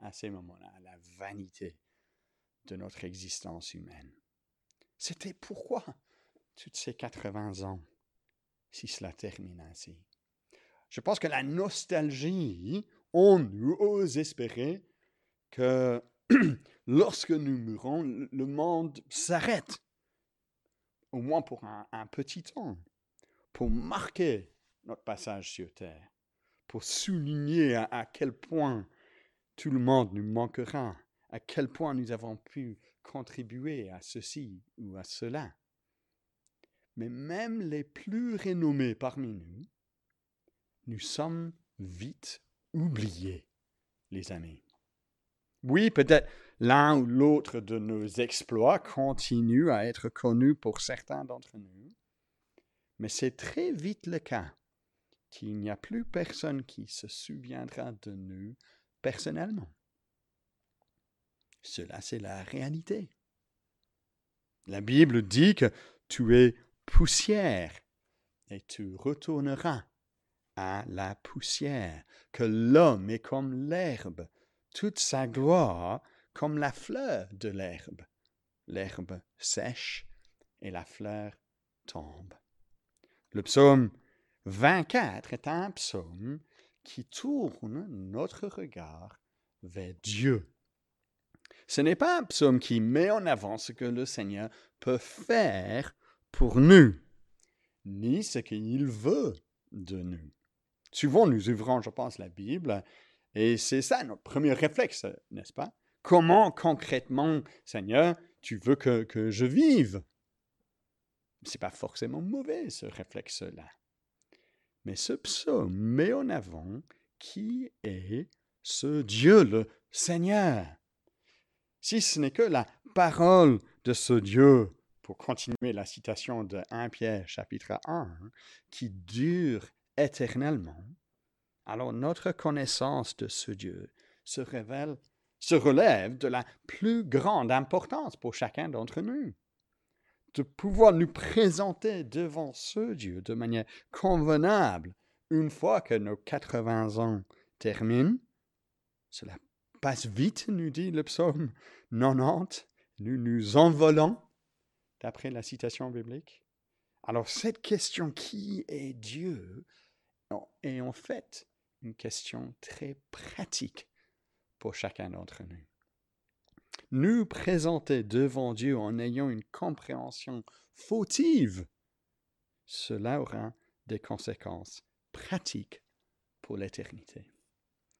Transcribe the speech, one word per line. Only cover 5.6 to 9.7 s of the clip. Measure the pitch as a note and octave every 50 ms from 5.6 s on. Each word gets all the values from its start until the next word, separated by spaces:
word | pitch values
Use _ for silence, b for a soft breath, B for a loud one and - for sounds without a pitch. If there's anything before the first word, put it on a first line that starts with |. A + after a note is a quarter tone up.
| - - B3 G#3+ - D3 - _ _ _ _ _ _ _ _ _ _ _ _
toutes | - - - -
ces | - - C3 A#2
quatre-vingts | - - G3 - - - G2+ G2 G#2 G#2 G#2 F#2 F#2
ans, | G2 F#2+ F#2+ F2+ D#2+ _ _ _ _ _ _ _ _ _ _ _ _ _ _ _ _ _
si | - - -
cela | - - - - F2 -
termine | - - F#2+ - - G2 F2+ F2 E2+
ainsi. | D#2+ D#2+